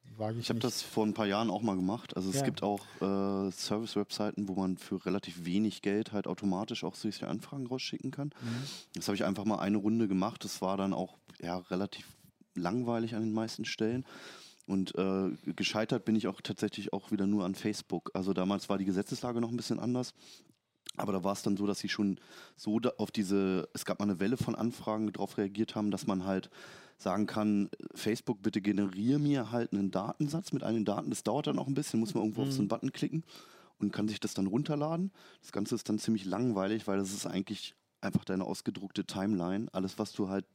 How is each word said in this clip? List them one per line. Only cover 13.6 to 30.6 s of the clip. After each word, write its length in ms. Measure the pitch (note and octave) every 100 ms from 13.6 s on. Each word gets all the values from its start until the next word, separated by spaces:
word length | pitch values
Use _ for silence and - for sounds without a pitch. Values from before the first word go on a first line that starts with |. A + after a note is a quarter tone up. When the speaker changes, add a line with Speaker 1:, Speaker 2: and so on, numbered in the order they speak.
Speaker 2:
Stellen. 400 | A2+ - A2 B2 C3 - - - - - -
Und, 280 | F#2+ F2+ -
äh, 340 | F#2+ F#2+ F#2+ - - F2
gescheitert 480 | G2 G#2+ A2+ B2
bin 100 | -
ich 140 | A2 G2
auch 140 | G2
tatsächlich 500 | - G#2 G#2 - G2
auch 180 | G2 -
wieder 160 | G#2 G2
nur 200 | G#2 F#2
an 80 |
Facebook. 560 | F#2+ G#2+ G#2 - F2 -
Also 220 | F#2+ F#2
damals 340 | F#2 F#2 G2+ -
war 80 | G2+
die 80 |
Gesetzeslage 560 | G2 F#2 G2+ C3 B2 A#2+
noch 80 | A#2
ein 80 | A#2
bisschen 240 | - A#2
anders. 320 | B2 B2 B2 - - - _ _ _ _ - -
Aber 160 | G2+
da 100 | F#2+
war's 180 | F#2 G2
dann 140 | A#2 G2
so, 100 | G2+
dass 120 | F#2+
sie 100 | G2+
schon 320 | - G2+ F#2+ - - -
so 240 | - - G#2+
da 120 | A#2+ -
auf 120 | G#2+
diese, 560 | - F#2 G2 F#2+ F#2 -
es 140 | - -
gab 120 | F#2
mal 60 |
eine 160 | G2+ F2+
Welle 160 | G2 B2
von 180 | -
Anfragen, 560 | A2+ A2+ - - G#2+ G#2+
drauf 280 | G2+ G2+ -
reagiert 360 | G2+ G2 A2
haben, 160 | A2 G#2+
dass 160 | G2 -
man 200 | F#2+ F#2
halt 240 | F#2+ - - - - - _
sagen 280 | G2+ F#2+ G#2
kann, 440 | A2 G#2+ G2+ G2 - -
„Facebook, 480 | - A2 A2+ - A2+
bitte 180 | G#2+ G#2
generier 580 | G2 G2+ G2+ F#2 A2+ C#3+
mir 320 | D3 C#3 A2
halt 220 | A#2+ A#2
einen 180 | G2+ G2
Datensatz 640 | F#2 G#2 - D3 D#3+ -
mit 100 | C#3+